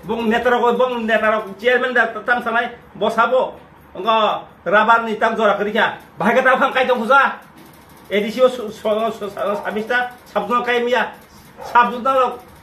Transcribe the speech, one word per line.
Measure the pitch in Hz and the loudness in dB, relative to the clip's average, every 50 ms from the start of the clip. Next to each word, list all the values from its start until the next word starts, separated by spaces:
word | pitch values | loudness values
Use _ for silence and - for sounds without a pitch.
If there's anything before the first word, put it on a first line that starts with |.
| - | -8
bong | 170 226 233 233 214 | -6 -6 -2 0 0
netara | 226 233 240 247 240 214 226 | 0 2 2 2 2 2 2
ko, | 240 - - | 2 2 2
bong | 254 254 247 233 220 | 0 0 -2 -2 -2
netara | 220 220 214 220 214 220 214 - | 0 0 2 2 2 0 0 -2
ko, | 196 196 - | -6 -8 -4
chairman | 226 247 240 240 254 254 247 | 0 0 2 2 0 0 0
da | 240 220 226 - - - | 0 0 0 -2 -4 -2
tam | 254 240 240 | -2 -2 0
samai, | - 233 226 233 240 233 - - - - - | -2 -2 -2 -2 -2 -4 -8 -14 -20 -18 -8
bosabo, | 160 196 - - 226 233 247 254 208 - - - - - - - - - - | -4 -4 0 2 2 2 2 2 2 0 -2 -6 -12 -20 -20 -20 -20 -20 -18
engko | - - 190 226 220 220 214 196 165 - - - - - - | -14 -6 -2 0 2 2 2 0 0 -4 -8 -14 -20 -10 -2
rabar | 175 196 214 214 220 233 233 226 | 0 2 4 4 4 4 2 2
ni | 226 208 - | -2 -2 -2
tam | - - 214 | -2 0 0
jora | 214 220 202 196 - | 2 2 2 2 0
keri | 208 - - | -2 -2 0
kya? | 220 185 170 - - - - - | 0 0 -2 -2 -8 -16 -14 -8
Bahai | - - 208 240 254 | -2 0 2 2 2
ka | 254 | 4
tam | 262 254 - 277 262 | 4 4 2 2 0
kai | - 269 254 | 0 0 0
tong | 254 247 220 220 | 0 0 0 2
khusa? | 214 269 277 254 - - - - - - - - - - - - - - - - - | 2 4 4 4 2 -2 -8 -16 -20 -20 -20 -20 -20 -20 -20 -20 -20 -20 -20 -10 -4
A | 190 208 208 | -4 -2 -2
D | 226 | -2
C | 190 247 | 0 2
O | 254 | 2
su-, | 247 247 247 214 214 | 2 2 -2 -8 -10
su-, | - - - 220 208 220 226 226 | -10 -6 -4 -2 -2 0 -2 -4
su-, | - - 208 | -4 -6 -10
su-, | 190 - - 180 196 170 170 - | -10 -8 -6 -4 -4 -4 -4 -6
sabista, | 185 196 214 214 - 247 247 247 - - - - - | -6 -6 -4 -4 -2 -2 -2 -2 -4 -8 -16 -12 -6
sabjunal | - 208 185 - 247 240 240 | -4 -4 -2 0 0 0 0
kai | 240 240 233 | 0 0 0
mia, | 240 240 247 226 208 - - - - - - - - - - - | 0 0 0 0 0 -2 -8 -14 -20 -20 -20 -20 -20 -20 -20 -18
sabjunal, | - - - - 208 202 233 247 226 269 269 262 247 240 - - - - - - | -6 0 4 4 4 4 0 -2 -2 0 2 2 2 0 -2 -8 -14 -20 -20 -20